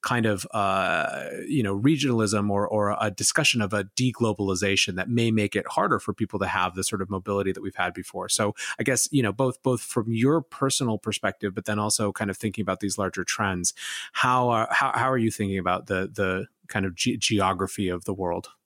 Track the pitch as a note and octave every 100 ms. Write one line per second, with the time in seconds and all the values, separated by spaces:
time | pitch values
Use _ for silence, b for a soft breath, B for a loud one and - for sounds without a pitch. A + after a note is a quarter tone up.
0 | - A#2+ A2+ G2 - A2 G2 F#2+ F#2 E2+
1 | D2+ C#2 C#2 D#2+ - D3 G#2 G2+ B2+ D#3
2 | C#3 A#2 G#2+ G#2 G#2 G2+ G2+ G#2+ G2+ G#2
3 | G#2+ F#2+ - - D3+ A#2+ G2+ G#2 G2 -
4 | B2+ A2+ A2+ G#2+ G2 F#2 G2+ G2 - F#2
5 | F#2 A#2+ A#2 A2 G#2 G#2 - - F#3+ B2
6 | - G2+ G#2+ G2+ F#2 F#2 F2+ F2+ F#2+ G2+
7 | F#2+ G2 F#2 G2+ F#2+ F#2 G2 - F2+ F2+
8 | F2+ F#2+ F2+ - G#2 - B B B2 B2+
9 | - C#3+ A2+ G2+ C3 - C3+ B2 - -
10 | A2+ A2+ B2+ D#3+ C#3+ - C3+ - B2+ G#2+
11 | - G#2 G#2 - G#2 F#2+ G2+ G#2 G#2 -
12 | G#2 - G#2 F#2+ A2 G2 F#2+ F#2+ G2+ F#2
13 | F#2+ F#2+ F#2 - G2+ F#2 F2 - B B
14 | B - B2+ B2+ B2 A#2 A2+ - C3+ B2
15 | B2+ C3 A2+ - G2+ F#2+ F2+ F2+ - F#2+
16 | G2 - F#2+ F#2 - _ _ G#2+ F#2+ F2
17 | B2+ A#2 - A2 F#2+ F#2 F#2+ - F#2+ F2+
18 | - G2 F2+ F2 - -